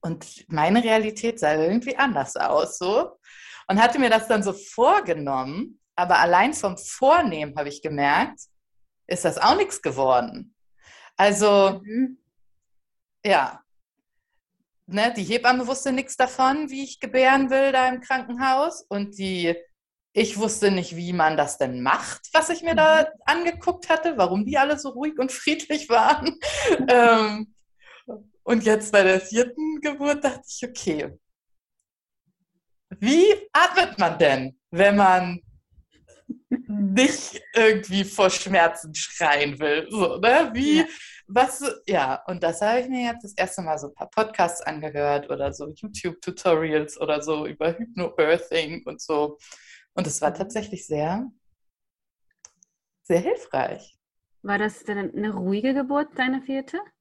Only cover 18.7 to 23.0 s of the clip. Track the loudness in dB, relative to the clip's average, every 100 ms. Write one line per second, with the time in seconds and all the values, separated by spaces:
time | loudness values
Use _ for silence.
18.7 | -4 _ -6 -6 -8 -6 -2 -2 -2 -8
19.7 | _ _ _ _ -2 0 0 -4 0 0
20.7 | 0 -4 -10 -6 2 2 2 -2 -2 -4
21.7 | -2 0 0 -2 -14 0 0 0 -4 -2
22.7 | 2 6 6